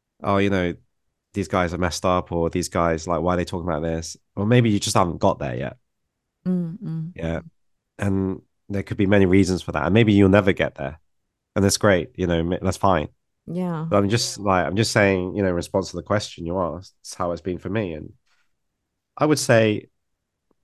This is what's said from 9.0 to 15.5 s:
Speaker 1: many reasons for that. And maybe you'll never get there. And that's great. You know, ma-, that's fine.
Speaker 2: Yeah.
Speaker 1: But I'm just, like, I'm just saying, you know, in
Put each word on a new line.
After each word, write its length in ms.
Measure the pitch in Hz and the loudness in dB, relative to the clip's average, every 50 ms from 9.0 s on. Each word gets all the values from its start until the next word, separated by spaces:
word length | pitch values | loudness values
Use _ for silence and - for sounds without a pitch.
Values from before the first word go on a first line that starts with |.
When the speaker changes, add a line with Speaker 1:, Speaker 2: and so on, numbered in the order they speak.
| 101 | 2
Speaker 1:
many 200 | 92 104 101 98 | 4 6 6 6
reasons 360 | 90 92 98 95 87 92 85 | 6 6 6 6 4 2 0
for 100 | - - 82 | 0 0 0
that. 120 | 76 71 | 0 2
And 80 | 82 95 | 4 4
maybe 200 | 113 113 107 101 | 4 6 6 6
you'll 160 | 101 101 95 | 6 8 8
never 240 | 95 104 92 98 85 | 8 6 6 4 2
get 220 | - 78 67 - | 0 -2 -4 -4
there. 240 | - 71 69 82 - _ _ _ _ _ _ _ _ _ _ - | -8 -10 -10 -10 -14 _ _ _ _ _ _ _ _ _ _ -2
And 80 | 101 98 | 0 2
that's 140 | 98 - | 2 2
great. 340 | - - 104 95 87 76 - _ | 2 4 4 4 2 0 -4 _
You 120 | - 92 | -4 -2
know, 160 | 87 87 82 82 | 0 0 0 0
ma-, 140 | 85 92 - | -2 -2 -2
that's 160 | - 95 90 | -2 -4 -2
fine. 320 | - - 98 90 80 71 - _ _ _ _ _ _ _ | 0 0 0 2 0 -2 -4 _ _ _ _ _ _ _
Speaker 2:
Yeah. 380 | - 165 180 185 180 165 156 160 165 | -10 -8 -6 -6 -6 -6 -6 -4 -2
Speaker 1:
But 80 | 101 | 0
I'm 120 | 101 101 98 | 0 0 0
just, 280 | 113 120 - - - 107 | 0 -2 -4 -6 -8 -6
like, 260 | 101 101 92 90 80 | -2 0 0 2 0
I'm 100 | 71 90 | 0 -2
just 160 | 104 113 - | -2 -2 0
saying, 440 | - 113 101 98 95 92 90 92 85 | 2 2 4 4 2 0 -2 -4 -4
you 80 | 104 98 | -2 -2
know, 60 | |
in 60 | 92 | -2